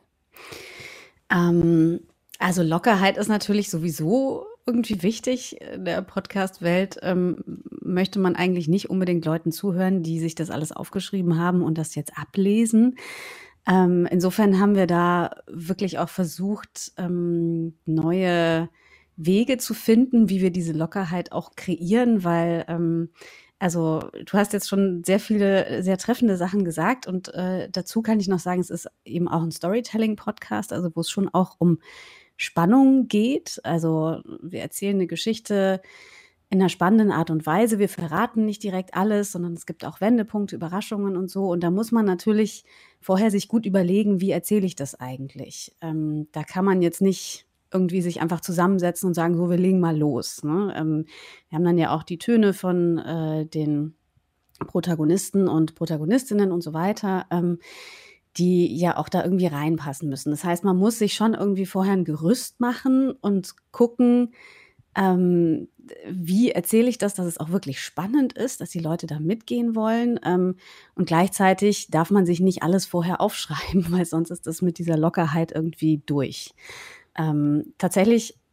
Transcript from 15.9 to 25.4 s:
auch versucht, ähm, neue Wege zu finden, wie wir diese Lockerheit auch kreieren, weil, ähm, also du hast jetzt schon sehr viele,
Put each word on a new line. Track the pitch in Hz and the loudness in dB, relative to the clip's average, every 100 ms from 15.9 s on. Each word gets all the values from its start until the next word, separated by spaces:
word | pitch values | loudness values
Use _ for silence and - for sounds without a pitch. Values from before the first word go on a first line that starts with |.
| 156 | -4
auch | 170 | -4
versucht, | - 170 - 190 208 - - - - | -2 -4 -4 -4 -6 -8 -16 -14 -8
ähm, | 180 175 175 170 170 165 165 - - | -4 -2 -2 0 0 -2 -4 -8 -2
neue | 156 160 185 185 175 165 165 170 _ _ _ _ - | 0 0 0 2 2 2 0 -2 _ _ _ _ -6
Wege | 160 196 247 254 | 0 2 2 -2
zu | - | -4
finden, | 220 - 226 254 240 202 | -4 4 4 6 4 4
wie | 190 | 2
wir | 185 | 0
diese | 180 165 | 0 -2
Lockerheit | 156 165 202 175 175 - | -2 -4 -4 -4 -4 -6
auch | 165 - - | -8 -10 -10
kreieren, | - 175 170 226 240 220 | -6 -4 0 2 4 2
weil, | 175 170 170 165 160 | 2 2 2 0 -2
ähm, | 170 170 165 165 - - - _ - | -2 0 0 -4 -10 -20 -20 _ -4
also | 180 170 160 156 - - - | -2 0 0 0 -4 -12 -2
du | |
hast | 202 208 | 0 2
jetzt | 202 - | 0 -2
schon | 196 196 175 | 0 2 0
sehr | 175 190 | 0 0
viele, | - 214 | 2 2